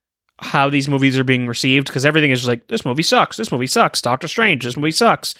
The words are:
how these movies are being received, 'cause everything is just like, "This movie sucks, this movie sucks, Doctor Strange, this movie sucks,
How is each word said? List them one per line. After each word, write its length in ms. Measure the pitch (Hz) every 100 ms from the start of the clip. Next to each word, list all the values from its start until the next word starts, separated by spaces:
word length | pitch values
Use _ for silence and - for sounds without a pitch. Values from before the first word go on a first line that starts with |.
| _ _ _ _
how 320 | - 151 143
these 180 | 143 139
movies 300 | 139 135 131
are 60 |
being 220 | 131 127 123
received, 440 | 117 135 135 135
'cause 120 | 135 143
everything 240 | 156 147
is 100 | 127
just 80 | 127
like, 180 | 117 -
"This 160 | 226
movie 180 | 131 135
sucks, 340 | - 247 175 -
this 160 | 226
movie 140 | 131 131
sucks, 340 | 233 175 -
Doctor 260 | 120 127 160
Strange, 380 | - 220 139
this 120 | 120 135
movie 140 | 151
sucks, 440 | 160 233 165 -